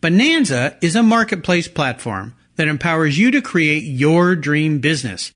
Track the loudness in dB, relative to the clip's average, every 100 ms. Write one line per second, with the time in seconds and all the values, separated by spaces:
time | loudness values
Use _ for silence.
0 | 2 2 2 2 0 0 -2 -2 -2 2
1 | 4 2 0 -4 -2 -2 -2 -4 -4 -4
2 | -8 -8 -10 -16 _ -4 -2 -2 -2 0
3 | 0 2 2 2 -2 0 0 0 -4 0
4 | 2 4 2 0 0 0 0 0 0 -2
5 | -4 -8 -14